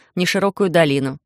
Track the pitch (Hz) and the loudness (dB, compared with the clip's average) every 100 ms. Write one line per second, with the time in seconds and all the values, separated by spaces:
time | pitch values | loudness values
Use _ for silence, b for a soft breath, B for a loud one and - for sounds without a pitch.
0 | b 180 180 196 196 - 190 165 151 139 | b -4 -2 0 -2 -2 0 2 2 0
1 | 131 143 | -4 -8